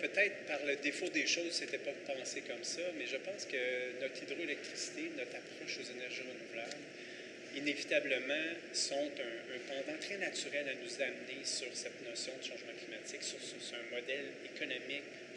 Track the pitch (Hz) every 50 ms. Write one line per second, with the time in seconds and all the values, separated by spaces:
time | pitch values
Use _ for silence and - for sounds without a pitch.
0 | - 143 - 196 208 196 - - - - 151 139 147 143 139 143 143 143 - -
1 | 185 170 156 151 135 131 - 170 170 165 151 - 147 - 139 127 - 147 135 -
2 | - - 139 131 123 - - 143 - - 123 120 117 - - 165 170 180 165 151
3 | 127 117 131 131 - 185 202 - - - - 131 123 127 127 127 127 127 123 127
4 | 135 131 - - 151 - 139 - 170 147 143 - - - - - - - - 147
5 | 160 170 165 143 123 123 - 127 120 - 120 123 123 120 - - 123 123 123 123
6 | 127 127 120 127 127 127 123 117 123 - 117 117 117 - - - - - - -
7 | - - - - - - - - - - - 139 143 147 - - - - 160 147
8 | 143 143 131 123 120 135 147 156 160 165 170 175 - - - - - - 139 139
9 | 147 147 - - 131 117 113 117 117 123 131 123 - - 139 135 139 143 156 -
10 | - - 202 196 185 151 - - - 135 127 143 147 139 127 123 120 117 - -
11 | 139 127 123 123 123 123 131 135 135 - - - 131 123 - - - 120 - -
12 | 120 123 117 - - - - - - - 127 117 120 117 - - - 127 123 -
13 | - - - - - - 113 - - - - 123 - - 117 120 113 117 120 123
14 | 120 131 135 143 143 131 - - - - - - 156 139 127 127 113 120 139 143
15 | 143 - 131 - - - -